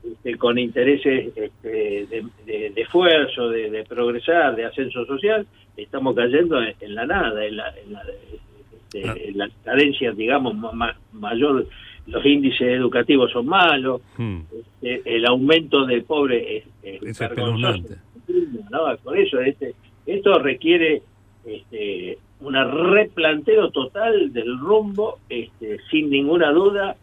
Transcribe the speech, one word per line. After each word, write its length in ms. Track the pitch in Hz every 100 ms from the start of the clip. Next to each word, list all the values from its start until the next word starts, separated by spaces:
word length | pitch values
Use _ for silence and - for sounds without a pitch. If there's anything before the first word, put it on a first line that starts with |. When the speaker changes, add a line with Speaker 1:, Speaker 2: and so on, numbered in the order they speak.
Speaker 1:
este, 320 | 120 113 127 117
con 220 | 120 120
intereses, 680 | 120 127 127 143 143 131 107 -
este, 680 | 107 _ 113 110 104 101 101
de, 180 | 113 107 _ 107
de, 240 | 107 107
de 100 | 101
esfuerzo, 680 | 113 175 180 160 131 - 120
de, 200 | 113 110
de 140 | 110
progresar, 720 | 107 120 120 120 - 170 143 113
de 80 |
ascenso 400 | 117 - 127 127
social, 420 | 117 139 202 220 208 _ _ -
estamos 400 | 139 139 131 120
cayendo 440 | 120 139 175 143
en, 120 | 110 -
en 140 | 104
la 120 | 104 127
nada, 380 | 196 131 107
en 120 | 107 107
la, 120 | 110 -
en 80 | 101
la, 100 | 104
este, 1040 | 98 - - - - - - - - 104 113
Speaker 2:
Ah. 60 | 110
Speaker 1:
en 220 | 107 98
la 100 | 101 -
carencia, 500 | 120 131 147 139 123
digamos, 420 | 101 113 139 127 107
ma-, 160 | 113
ma-, 260 | 117 113 - _
mayor, 560 | 110 107 117 147 131 - - - - -
los 180 | 120
índices 440 | 139 143 135 120 123
educativos 640 | 127 123 123 120 139 123
son 140 | 123 127
malos, 540 | 190 175 139 131 127 - -
Speaker 2:
Hmm. 240 | 113 90 78 87
Speaker 1:
este, 580 | - _ 123 127 123 117
el 100 | 120
aumento 600 | 127 135 165 143 143 131
del 180 | 120
pobre 540 | 113 151 139 120 - 107
es, 60 | - _
es 200 | 98 95
Speaker 2:
Es 160 | 107 107
Speaker 1:
vergonzoso, 560 | 117 120 120 113 123
Speaker 2:
espeluznante. 320 | 98 85 - _ 240 - 359 320 233 202
Speaker 1:
¿no? 260 | - 156 117
Por 160 | - 175
eso, 220 | 196 170
este, 340 | - - 127 - - _ 143
esto 320 | 196 196 175
requiere, 640 | 135 127 160 175 160 147 - _ _ _
este, 720 | 117 107 - 113 104 92 92 - _ _
un 140 | 139
replanteo 1160 | 135 120 143 175 202 208 - 156 151 147 220 160
total 640 | 143 127 196 226 202 165
del 260 | 120 113 127
rumbo, 600 | 156 214 208 196 214 - _
este, 500 | 120 - _ 110 101 -
sin 200 | 156 151
ninguna 400 | 139 139 170 151
duda 440 | 156 196 202 196 -